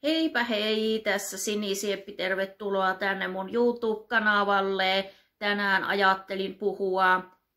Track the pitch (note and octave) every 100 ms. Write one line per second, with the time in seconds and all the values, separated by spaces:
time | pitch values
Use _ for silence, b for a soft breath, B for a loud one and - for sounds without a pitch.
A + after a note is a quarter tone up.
0 | C#4+ D#4+ D#4+ B3+ A#3+ G#3+ G#3+ A3 A3 A3
1 | G#3+ G3 G3 G3 - G#3+ G#3 G3 G#3 G3
2 | G3+ G3+ F#3 F#3 F#3+ - G#3 G3 F#3+ F#3
3 | G3 F#3+ F#3 F#3 F#3+ A3+ A#3+ A#3+ A3+ G#3+
4 | - A#3 G#3+ G#3 G3+ G3+ G3 G3 F#3+ F#3+
5 | G3 B B _ G#3 G3+ G3+ F#3+ D#3+ G3+
6 | G3 F#3+ - F#3+ F#3+ - G3+ F#3+ G3 F#3
7 | F#3 F#3 - _ _